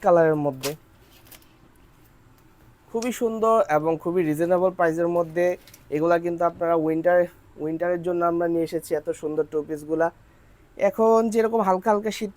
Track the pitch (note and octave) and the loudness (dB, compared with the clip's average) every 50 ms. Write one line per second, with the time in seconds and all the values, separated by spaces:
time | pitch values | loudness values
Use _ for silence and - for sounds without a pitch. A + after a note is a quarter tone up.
0 | - G3+ F3+ E3+ E3 D#3+ D#3 D3+ D3 D3 C3+ C3 C3 C#3 D3+ D#3 _ _ _ _ | 2 4 6 6 6 4 4 2 0 -2 -4 -4 -6 -8 -8 -8 _ _ _ _
1 | _ _ - - - - - - - _ _ _ _ _ _ _ - _ _ _ | _ _ -20 -20 -20 -20 -20 -20 -20 _ _ _ _ _ _ _ -20 _ _ _
2 | _ _ _ _ _ _ _ _ _ _ _ _ _ - - _ _ _ - A3+ | _ _ _ _ _ _ _ _ _ _ _ _ _ -20 -20 _ _ _ -8 -6
3 | A3+ B3+ A3+ - B3 A3+ A3+ A3 G#3+ A3+ A3+ A3+ - - D3+ D3+ D3+ E3 E3 D#3 | -4 -4 -4 -2 -2 -2 -2 0 2 2 4 4 2 2 2 0 2 0 -2 -2
4 | - F3+ E3+ F#3 F3+ D3+ D3+ D3 E3+ E3+ F#3 F3 F3+ F#3+ F3+ F#3 F3+ E3 D#3+ E3 | -2 -2 0 0 0 0 0 0 0 0 2 2 2 0 0 0 0 0 0 0
5 | F3 E3+ F3 F3 E3+ D#3+ D#3+ F3 F3 F3+ F3+ - - - - - - - C#3+ D3+ | -2 0 0 -2 -2 -2 -2 -2 0 0 -2 -4 -8 -18 -20 -20 -10 -6 -4 -2
6 | D#3 E3+ F3 E3+ E3+ F3 E3+ E3+ F3 E3+ E3+ F3+ F3 E3 E3+ E3+ D#3 D#3 D#3+ D#3+ | 0 2 2 2 0 -2 -4 -2 -2 -2 -2 -2 -2 0 0 0 0 0 -2 0
7 | E3 F3 F3 F3+ F3 F3 - - - - - - D3 D#3 D#3+ D#3+ F3 F3 F3+ F3 | 2 2 4 4 2 0 -4 -12 -20 -20 -14 -10 -8 -6 -6 -4 -4 -2 -4 -4
8 | E3 F3+ F3 F3 E3+ E3+ E3+ E3+ F3 E3+ E3+ E3+ E3 D#3 - E3 D#3 - E3+ D3+ | -4 -4 -2 0 0 0 0 0 0 0 0 -2 -2 -2 -4 -6 -6 -4 -6 -4
9 | D3+ - D#3+ - - D#3 D3+ D3+ D#3 D3+ - D#3 D3 B2+ D#3 D3 D3+ D3+ D#3+ D#3+ | -4 -6 -8 -6 -6 -4 -4 -4 -4 -2 -4 -6 -6 -6 -8 -10 -6 -4 -2 0
10 | E3 E3+ - - _ _ _ _ _ - - _ _ _ _ - - G3+ F#3+ - | 0 -2 -2 -6 _ _ _ _ _ -20 -20 _ _ _ _ -2 -2 0 2 2
11 | A3 A3+ A3+ A3+ A3+ A#3 G#3 A#3 A3 A3 A3+ A3+ G#3 F#3+ F#3 F#3 F#3 A3+ G#3 G#3 | 4 4 4 4 2 2 0 0 0 0 0 0 2 2 0 0 2 0 0 0
12 | G3+ G#3+ G3+ - A3 G3+ G3+ | 0 -4 -6 -6 -8 -10 -6